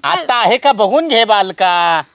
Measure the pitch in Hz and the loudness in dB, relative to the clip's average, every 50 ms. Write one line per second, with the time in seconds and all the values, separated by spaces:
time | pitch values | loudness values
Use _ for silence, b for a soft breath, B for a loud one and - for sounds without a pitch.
0 | - 285 339 359 320 - 247 240 220 180 240 262 - 277 254 202 214 190 240 311 | -4 -4 -4 -4 -2 -2 -2 0 2 0 0 2 2 0 2 2 0 0 0 -2
1 | 330 320 226 226 226 214 214 202 190 190 170 - 190 180 175 175 170 170 165 156 | -2 0 0 0 2 2 2 0 0 -2 -2 -2 0 0 2 2 2 0 0 -2
2 | 147 _ _ | -4 _ _